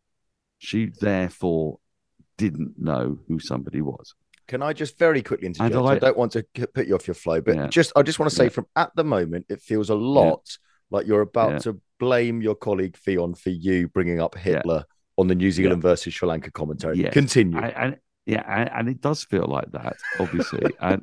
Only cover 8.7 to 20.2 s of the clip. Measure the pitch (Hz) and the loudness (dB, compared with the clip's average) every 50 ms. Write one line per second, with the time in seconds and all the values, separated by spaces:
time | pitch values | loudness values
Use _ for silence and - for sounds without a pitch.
8.7 | - 160 170 - - 170 156 151 117 95 87 80 85 87 - - 101 - _ - | -2 -2 -2 0 0 -2 0 0 0 0 0 -2 -4 -8 -8 -10 -12 -10 _ -4
9.7 | 113 107 104 101 107 104 117 131 143 135 92 82 76 - - - - - _ _ | -2 -2 0 0 -2 -2 0 2 4 6 6 6 4 0 -4 -14 -20 -20 _ _
10.7 | _ _ _ - 95 101 - 107 107 104 104 - - 117 110 98 76 71 - 113 | _ _ _ -4 -4 -2 0 2 2 2 2 2 0 0 2 2 0 -2 -4 -6
11.7 | 101 - _ _ _ - 120 127 127 120 120 120 117 117 107 107 104 - - 107 | -8 -10 _ _ _ -4 -2 0 2 2 2 0 -2 -2 -2 -2 -2 -2 -2 -2
12.7 | 101 95 95 90 - - - 98 95 87 87 87 87 - - 95 90 85 85 95 | -2 0 -2 -4 -6 -6 -4 -2 0 0 0 -2 -4 -6 -6 -6 -4 -2 0 0
13.7 | 92 90 87 78 - 95 90 87 87 82 82 80 - 87 87 95 80 67 - 85 | 2 2 0 0 -2 -2 -2 0 0 -2 -2 -4 -4 -4 -2 -2 -2 0 0 0
14.7 | 80 76 73 _ _ _ _ _ - - 92 92 92 90 95 98 82 90 90 87 | -2 -2 -4 _ _ _ _ _ 0 2 2 4 4 2 2 2 2 4 4 2
15.7 | 90 85 80 90 85 - - 85 - - 92 87 82 80 - - - - 76 76 | 2 4 4 4 4 2 0 -8 -6 -2 -2 -2 -2 -2 -6 -10 -10 -8 -8 -6
16.7 | 76 - - 80 76 87 - - - 143 143 - - 135 104 87 82 78 110 117 | -6 -6 -4 -2 0 0 0 2 4 2 2 4 4 4 4 4 2 -2 -4 -4
17.7 | - 127 123 131 139 - _ _ _ _ - 107 110 107 - 110 98 110 117 - | -4 -4 -4 -4 -4 -8 _ _ _ _ -4 -4 -2 -2 -2 -2 -2 -2 -2 -2
18.7 | - 117 117 123 135 - - 143 156 - - - - - - - 69 67 - - | -2 -4 -4 -4 -4 -2 -2 -2 -2 -2 -4 -2 -2 0 0 0 -2 -4 -4 -6
19.7 | - - - 62 - - - - - - | -8 -8 -8 -8 -8 -8 -10 -8 -4 -4